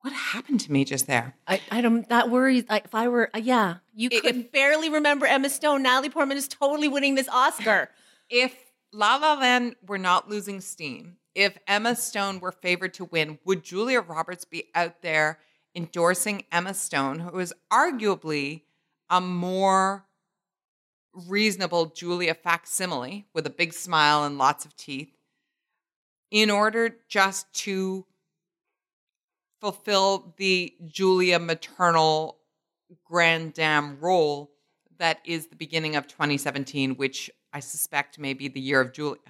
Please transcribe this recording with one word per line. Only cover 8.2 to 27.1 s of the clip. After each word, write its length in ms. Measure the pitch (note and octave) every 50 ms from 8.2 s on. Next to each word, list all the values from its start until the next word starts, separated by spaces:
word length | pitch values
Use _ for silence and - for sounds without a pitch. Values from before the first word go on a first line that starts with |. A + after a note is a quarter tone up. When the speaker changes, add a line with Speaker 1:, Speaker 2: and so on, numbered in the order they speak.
| _ _
Speaker 1:
If 240 | A#3 A#3+ B3+ B3+ B3+ - _ _ _ _ _ _
La 240 | - G#3 G#3 G#3 B3
La 160 | C#4 D4+ D#4 D4+
Land 420 | C#4+ C4 B3 B3 B3 A#3+ A#3+ - _ _
were 100 | F3+ G3+ F#3+
not 300 | F#3 F#3 F3+ F#3 - F#3+
losing 320 | G#3 G#3 F#3+ G3+ G3 F#3+
steam, 560 | F#3 - - - E3 C#3+ B2 D#2+ - F3 F3 _ _ _ _
if 220 | F#3 G3 G3 F#3+ - _
Emma 280 | - G3+ G#3 G#3+ A#3 A#3+
Stone 440 | A#3 - - - G#3+ G3 G3 F#3+ F#3
were 120 | F3 F3+
favored 420 | F3+ _ - F3+ F3 F3 F#3 F3+ -
to 120 | - F#3
win, 320 | - - E3 D#3 D3+ D#3 D3+ _
would 180 | F3+ F#3+ F3 D#3
Julia 360 | - F3+ F#3 A3 B3+ C4 A#3+
Roberts 440 | G3 E3 E3 D#3+ E3 - F3+ E3+ -
be 200 | _ - E3+ - _ _
out 260 | E3+ F3 E3+ E3+ _
there 360 | - E3+ D#3 D#3 D3+ D#3 D#3+ _ _ _ _ _ _ _ _
endorsing 720 | F3+ E3+ - - F3 E3+ E3+ F3+ F3+ - G#3+ G3+ G3 - _
Emma 200 | - E3+ F3+ F#3+ G3
Stone, 460 | - - - - C#3+ C#3 C3+ C#3 D#3+
who 180 | E3+ F3 D#3+ F#3
is 140 | F3+ E3+ - _ _ _
arguably 880 | G#3 A#3+ D4 F4+ D4 A#3+ G#3+ G#3 F#3+ - - D#3+ D3+ D3 C#3 C#3 D#3 D#3+ _ _ _ _ _ _ _ _ _ _
a 100 | F3 F3+
more 880 | F#3 F3+ F3+ F3 F3 F3+ F#3 F#3 F#3+ F#3+ F#3+ F#3+ F#3+ F#3+ G3 G3 F#3+ _ _ _ _ _ _ _ _ _ _ _ _ _ _ _ _ _ _ _ _ _ _ F#3 F3 F3
reasonable 580 | F#3+ G#3 G#3+ A3 F#3+ F3+ F#3+ E3+ F3 F3 E3
Julia 480 | D#3+ _ - E3+ F3 F3 F3 F3+ D#3+ D#3+
facsimile 920 | - _ F3 E3 E3+ _ - - - F#3 F3+ E3 C3 A#2+ C3 F#3+ G3+ G3+ _ _
with 120 | E3 D3+
a 40 | D3
big 220 | C#3 - F3 E3
smile 520 | D#3+ - - F3+ F3 D#3 D3+ D3 D3+ D3+ D3
and 120 | C#3+ C#3+ C#3
lots 260 | C3 C#3 C#3+ - -
of 100 | D3+ _
teeth, 380 | - - - C#3+ C3 D3+ - _ _ _ _ _ _ _ _ _ _ _ _ _ _ _ _ _ _ _ _ _ _ _ _
in 200 | - G#3+ G#3+ G#3+
order 460 | G#3 G3+ G#3 A3 G#3+ A#3 A#3 A3+ A#3 _ _
just 420 | _